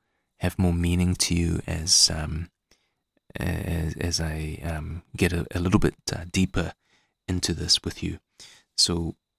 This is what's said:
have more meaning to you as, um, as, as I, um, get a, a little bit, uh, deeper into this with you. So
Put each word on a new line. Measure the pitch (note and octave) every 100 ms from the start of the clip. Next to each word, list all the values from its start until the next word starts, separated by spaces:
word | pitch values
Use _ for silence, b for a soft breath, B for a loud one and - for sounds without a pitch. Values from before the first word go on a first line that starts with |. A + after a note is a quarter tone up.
| _ _ _ _
have | F2+ -
more | F2+
meaning | F2 F2 F2 F2
to | F2+ -
you | F2 E2+ E2
as, | - E2 D#2+ - -
um, | D#2+ D#2 D#2+ E2+ _ _ _ _ _ _ _ _ -
as, | F2+ E2 - E2 D#2+ -
as | E2+ E2+
I, | E2 D#2 D#2 -
um, | E2+ D#2 D#2+ E2 - -
get | F2
a, | F2 -
a | F2+
little | F2+ G2
bit, | D#2 - -
uh, | - E2+
deeper | F#2+ F#2 F#2+ E2 - _ _ _ _ -
into | F2+ -
this | E2 D#2 -
with | - -
you. | E2+ E2 _ b b b b -
So | - E2+ E2 - _